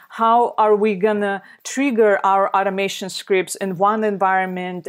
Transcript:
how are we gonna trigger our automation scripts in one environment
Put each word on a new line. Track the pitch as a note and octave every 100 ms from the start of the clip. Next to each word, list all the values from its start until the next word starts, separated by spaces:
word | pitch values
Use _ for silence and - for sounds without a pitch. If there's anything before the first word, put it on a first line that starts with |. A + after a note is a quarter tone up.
| -
how | - A3+ A#3+ A#3+ -
are | G#3+
we | G#3 A3 F#3+
gonna | G#3+ G#3 G3+ G3 - - -
trigger | - C#4 A3+ A3 G3
our | G3 G3 G3 F#3+
automation | G3 F#3+ G3 - F#3+
scripts | - - F#3+ F3+ -
in | G3 F3+
one | G3+ A3 G#3+
environment | G3 F#3+ F#3+ F#3 F3+ F3+ F3+